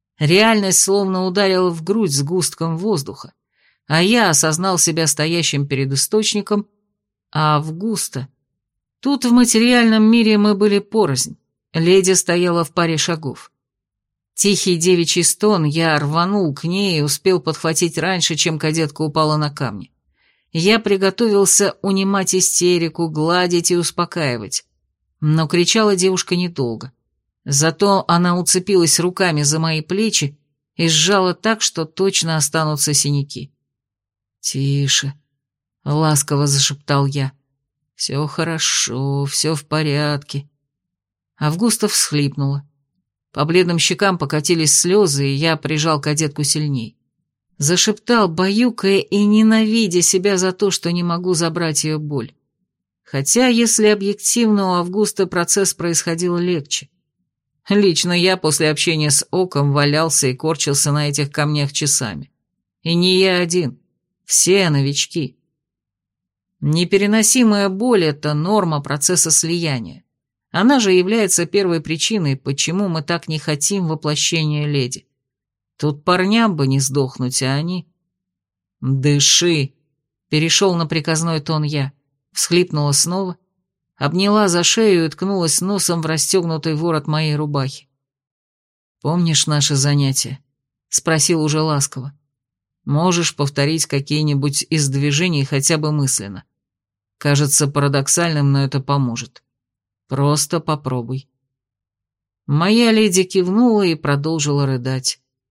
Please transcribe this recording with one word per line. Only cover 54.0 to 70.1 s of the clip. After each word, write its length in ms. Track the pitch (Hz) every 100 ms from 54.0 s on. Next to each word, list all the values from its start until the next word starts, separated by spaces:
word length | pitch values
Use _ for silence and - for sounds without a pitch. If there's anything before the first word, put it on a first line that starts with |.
| 196 202 - 240 226 208 190
у 20 |
Августа 520 | 175 175 196 208 - 185
процесс 480 | 175 170 202 190
происходил 640 | - 170 170 - 165 180 175
легче. 540 | 180 170 139 - - _ _ _ _ _ _ _ -
Лично 440 | 202 202 156 175
я 240 | 175 185 185
после 340 | 156 151 156
общения 400 | 151 175 156 151
с 160 | 143 -
Оком 420 | 180 180 147 143
валялся 540 | 143 147 147 160 - 131
и 60 |
корчился 580 | 127 156 156 147 139 147
на 160 | 147 147
этих 220 | 143 143
камнях 420 | 156 147 147 143
часами. 580 | - 147 - 110 78 - _ _ _ _ _
И 120 | 165
не 240 | 170 185 185
я 200 | 190 180
один. 400 | 170 180 156 135 _ _ _ _
Все 440 | - - 170 196 175
новички. 640 | 143 139 139 - 175 131 - _ _ _ _ _ _ _ _ _ _ _ _
Непереносимая 1040 | 147 165 175 196 202 220 214 254 226 202 196
боль — 360 | 190 247 214
это 300 | 156 147 151
норма 460 | 147 170 214 175 147
процесса 520 | 143 143 - 180 165
слияния. 720 | - 165 175 165 127 90 - _